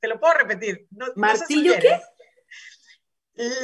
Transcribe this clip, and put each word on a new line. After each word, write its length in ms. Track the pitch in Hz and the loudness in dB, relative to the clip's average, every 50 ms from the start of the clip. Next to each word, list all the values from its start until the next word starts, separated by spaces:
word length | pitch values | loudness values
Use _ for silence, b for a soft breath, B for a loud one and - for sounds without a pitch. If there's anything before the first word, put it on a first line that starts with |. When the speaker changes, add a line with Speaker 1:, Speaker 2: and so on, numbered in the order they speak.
Speaker 1:
te 80 | - 220 | -8 -6
lo 100 | 226 226 | -4 0
puedo 140 | 311 330 330 | 2 2 2
repetir. 520 | 302 247 196 208 180 226 208 180 - - _ | 2 0 -2 -4 -6 -6 -8 -8 -10 -12 _
No, 160 | - 214 254 480 | -18 -14 -12 -10
no 40 | |
se 80 | - 196 | -6 -2
Speaker 2:
¿Martillo 540 | 208 214 - - 339 - 294 302 302 349 - | 0 0 0 0 -2 -2 0 2 4 4 4
Speaker 1:
sugiere. 260 | - - 554 679 - - - _ _ - _ _ _ _ - B B B B B B B B B B B _ _ _ _ _ _ | 6 4 4 4 2 -4 -8 _ _ -20 _ _ _ _ -20 B B B B B B B B B B B _ _ _ _ _ _
Speaker 2:
qué? 160 | - 240 240 262 262 | -8 -6 -6 -4 -2